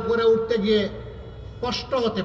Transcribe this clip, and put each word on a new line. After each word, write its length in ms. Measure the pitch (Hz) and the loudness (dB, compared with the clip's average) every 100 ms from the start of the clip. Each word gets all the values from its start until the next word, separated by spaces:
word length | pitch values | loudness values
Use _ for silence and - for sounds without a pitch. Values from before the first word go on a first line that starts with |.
উপরে 240 | - 233 226 | 4 4 6
উঠতে 220 | 226 - 226 | 4 4 0
গিয়ে 180 | 202 214 196 - - - - - - - | 4 2 2 -4 -12 -14 -14 -14 -14 -8
কষ্ট 280 | 240 - - 262 | -6 -4 -2 -2
হতে 180 | 233 196 | 0 -2